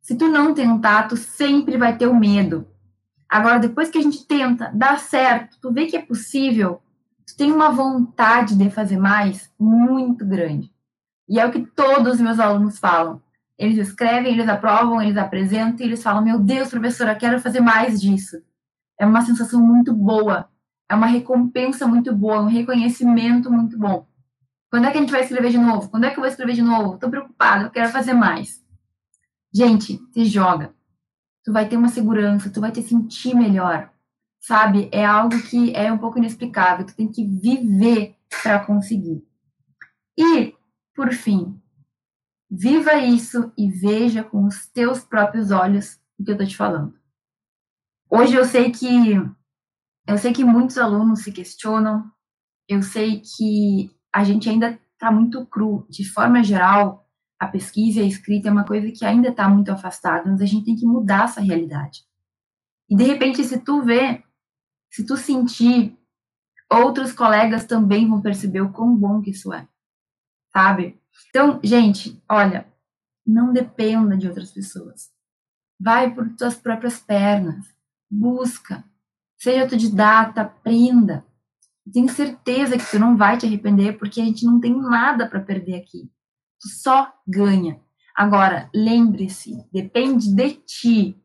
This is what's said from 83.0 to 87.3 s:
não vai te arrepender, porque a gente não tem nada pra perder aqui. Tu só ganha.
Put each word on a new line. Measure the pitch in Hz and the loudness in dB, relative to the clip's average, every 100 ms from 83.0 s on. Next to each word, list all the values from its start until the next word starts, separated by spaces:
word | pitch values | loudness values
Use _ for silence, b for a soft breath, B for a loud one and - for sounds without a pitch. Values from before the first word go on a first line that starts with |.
não | 226 226 | 2 4
vai | 208 240 | 4 2
te | 233 | -2
arrepender, | 208 208 202 202 214 | -4 0 2 2 -2
porque | 208 - | -10 -4
a | |
gente | 226 220 233 | -4 0 2
não | 240 | 2
tem | 240 254 | 2 -2
nada | 262 233 254 240 226 | 0 0 0 -2 -4
pra | 196 | -8
perder | 190 190 175 | -6 -8 -6
aqui. | 180 - 175 - _ _ _ _ _ | -10 -12 -20 -20 _ _ _ _ _
Tu | 202 | -20
só | - 262 262 277 _ | -8 2 2 0 _
ganha. | - | -8